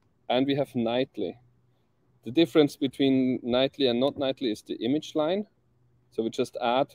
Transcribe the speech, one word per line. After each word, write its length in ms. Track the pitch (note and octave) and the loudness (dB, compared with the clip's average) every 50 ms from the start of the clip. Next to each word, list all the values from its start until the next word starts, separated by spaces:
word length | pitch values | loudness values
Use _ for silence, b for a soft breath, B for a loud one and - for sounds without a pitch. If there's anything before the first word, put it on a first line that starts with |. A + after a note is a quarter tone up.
| _ _ _ _ _ - | _ _ _ _ _ -2
and 160 | A#2 B2+ C3+ | 0 0 2
we 80 | C#3 C#3 | 2 0
have 200 | C#3 C#3 - - | 0 -2 -2 -2
nightly. 600 | B2 A2+ A2+ A#2 B2 C3+ - - - G2 E2+ - - _ _ _ _ _ _ _ _ _ _ _ _ _ _ _ _ - | -2 -2 0 0 0 -2 -2 -4 -6 -6 -6 -8 -10 _ _ _ _ _ _ _ _ _ _ _ _ _ _ _ _ -14
The 60 | A2+ | -4
difference 440 | A#2+ D#3+ E3 E3 - E3 D3 C#3+ - | 0 2 2 4 6 4 4 4 2
between 640 | - D3 C3+ - - C#3+ C3+ C3+ C3 C3 B2+ B2+ - | -2 -4 -4 -2 0 2 2 2 2 2 2 0 -2
nightly 460 | - B2 A#2 B2 C3+ C3+ - - C#3 B2+ | -2 0 0 2 0 0 0 0 0 2
and 120 | A#2 A#2+ | 2 2
not 200 | B2+ C#3+ C#3+ C#3+ | 0 0 0 -2
nightly 320 | C#3+ C3 C3+ - C#3+ A#2+ | -4 -4 -4 -4 -4 -4
is 100 | G#2+ - | -4 -4
the 140 | - - - | -6 -10 -8
image 400 | - - A2+ C3+ D#3 - - - | -4 -2 -2 -2 -2 -4 -4 -4
line. 320 | D#3 D3+ D#3 F3+ G3+ G#3+ - _ _ _ _ _ _ _ _ _ _ _ _ | -2 -2 0 -2 -2 -4 -8 _ _ _ _ _ _ _ _ _ _ _ _
So 100 | _ - | _ -4
we 80 | A2+ A2+ | -4 -2
just 260 | A2+ - B2+ - - - | -2 -4 -4 -4 -6 -4
add, 320 | - A#2+ A#2+ C3 C#3+ - - | 0 2 2 2 0 -2 -4